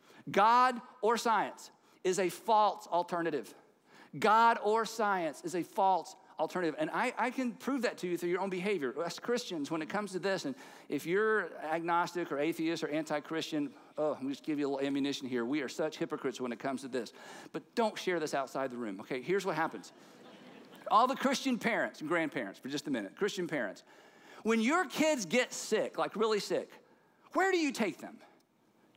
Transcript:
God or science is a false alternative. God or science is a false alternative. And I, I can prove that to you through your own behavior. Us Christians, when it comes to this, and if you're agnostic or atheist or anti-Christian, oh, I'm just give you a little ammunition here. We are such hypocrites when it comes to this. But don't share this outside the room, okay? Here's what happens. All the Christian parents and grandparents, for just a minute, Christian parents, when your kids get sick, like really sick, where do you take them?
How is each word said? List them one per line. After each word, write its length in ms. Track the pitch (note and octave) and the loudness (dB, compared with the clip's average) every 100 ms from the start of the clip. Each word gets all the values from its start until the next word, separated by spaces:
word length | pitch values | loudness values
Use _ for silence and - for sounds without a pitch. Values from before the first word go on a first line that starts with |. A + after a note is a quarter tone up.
| - - - | -20 -20 -2
God 500 | F#3+ G#3+ A#3+ B3+ B3 - - | 6 8 8 6 2 -8 -2
or 160 | G#3 A#3 | 2 2
science 520 | A#3 G#3+ C#3 - - - _ _ | 4 2 2 -4 -16 -20 _ _
is 160 | F#3 F#3 | -2 2
a 120 | F#3 | 0
false 560 | - - G#3+ G#3 E3+ - | 0 4 6 6 2 -2
alternative. 680 | E3+ F3 F3 E3 D3 G#2 - - _ _ - - D3 | 0 0 -2 -2 -2 -4 -14 -20 _ _ -20 -14 2
God 400 | G#3+ A3 A#3 G#3+ | 6 8 8 6
or 220 | G#3 A3 G#3+ | 4 2 2
science 560 | - G#3 F#3+ E3 C3+ | 0 2 2 0 -4
is 100 | E3+ | -4
a 80 | F3 | -4
false 540 | D#3+ - F#3+ F#3 D3+ - - - | -4 2 4 4 0 -14 -14 -4
alternative. 340 | D#3 F#3+ E3+ C#3+ | -2 0 0 0
And 100 | D#3 | -2
I, 180 | D#3+ A#3+ A#3 | 0 -2 0
I 120 | A#3 | -2
can 220 | B3+ B3+ | 0 -2
prove 300 | G3 - C#4 | -4 -2 0
that 160 | A3 D#3 | -2 -2
to 100 | F3+ | -4
you 80 | E3+ | -2
through 140 | F3 | 0
your 100 | F3+ | -2
own 80 | G3 | -2
behavior. 460 | F#3 F#3+ G3 C3+ B2 | -2 -2 -2 -2 -2
Us 140 | E3+ - | -6 -6
Christians, 520 | - A#3+ - E3+ C#3 | -2 -2 -2 -6 -4
when 120 | D#3+ | -4
it 80 | D#3 | -4
comes 220 | G3+ G#3 | -4 -4
to 60 | F#3+ | -2
this, 280 | F3+ F#3 D3 | -2 -2 -2
and 80 | B2+ - - - | -8 -12 -18 -6
if 160 | C#3+ | -6
you're 460 | D#3 F#3 A3 A3 F3 - | 0 2 2 2 0 -6
agnostic 720 | D3+ D#3+ E3+ E3+ E3+ F3+ E3 | -4 -2 0 0 0 -2 -4
or 60 | C#3 | 0
atheist 440 | D3+ D#3+ D#3+ D#3+ | 0 0 -2 -2
or 60 | D3 | -2
anti-Christian, 840 | D3 D#3 D3+ - D#3+ C#3 D#3 C#3+ - - - | -2 -2 -4 -4 -6 -2 -2 -2 -6 -12 -2
oh, 180 | D3+ A2+ | -2 -2
I'm 120 | C3 | -4
just 140 | C#3 | -6
give 140 | - D3 | -4 -2
you 80 | C#3 | 0
a 40 | |
little 160 | C#3 C#3 | 0 0
ammunition 420 | C#3 C#3 C3+ B2+ | 0 -2 -4 -2
here. 160 | B2 | -2
We 160 | A#2 D3+ | 0 -2
are 80 | B2+ | -2
such 300 | - D#3 - | -2 -4 -2
hypocrites 420 | D#3+ D3 C#3 A#2 | -6 -4 -4 -4
when 120 | B2 | -4
it 60 | A2+ | -4
comes 220 | C#3 C3 | -4 -6
to 80 | C3+ | -4
this. 240 | B2+ A2 - - - - | -6 -6 -10 -18 -18 -10
But 100 | D#3+ - | -12 -6
don't 240 | - A3 - | 0 0 0
share 200 | - F3 | -2 -2
this 140 | D3+ | 0
outside 380 | C#3+ C3 C#3+ C3+ | -2 -2 -2 -4
the 80 | A#2+ | -4
room, 220 | A#2 F#2+ | -6 -6
okay? 200 | A2+ C3+ | -6 -6
Here's 240 | B2 G3 | -2 -2
what 120 | F#3 D#3 | 0 0
happens. 360 | E3 G2+ - - - - - - - - - - - | -2 -4 -14 -20 -20 -20 -20 -20 -20 -20 -20 -14 2
All 160 | G#3 B3 | 4 6
the 100 | C4 | 4
Christian 420 | C4 C4+ C4+ A#3 | 0 0 0 0
parents 420 | - G3+ B2 - | 0 0 -2 -4
and 80 | D3+ | -2
grandparents, 500 | E3+ D#3 C#3+ G2 F#2 | 0 0 -2 -6 -8
for 100 | C3 | -8
just 180 | C#3+ D#3 | -6 -4
a 40 | |
minute, 240 | B2+ G2 | -4 -4
Christian 320 | - G3+ F#3 F3 | -4 -4 -2 -4
parents, 380 | D3+ G#2 - - - - - - - | -2 -4 -8 -18 -20 -20 -20 -20 -8
when 200 | G#3+ A3+ | 0 2
your 240 | A3+ E4+ D4+ | 4 2 2
kids 400 | - D#4 D4+ F3+ | 2 2 2 2
get 260 | A#3 A#3+ | 0 0
sick, 460 | - - G#3+ B2+ - | -2 -2 -2 -2 -2
like 180 | D#3 G3 | -4 0
really 240 | A3 G#3+ | 0 0
sick, 300 | - D#3+ G2+ - _ _ _ _ - | 0 -2 -4 -12 _ _ _ _ -6
where 180 | D4 F#4+ | 0 2
do 60 | F#4 | 2
you 140 | D4 | 0
take 260 | A3+ G#3 C3 | 0 -2 -4
them? 180 | F2+ - - _ _ _ _ _ _ | -10 -16 -20 _ _ _ _ _ _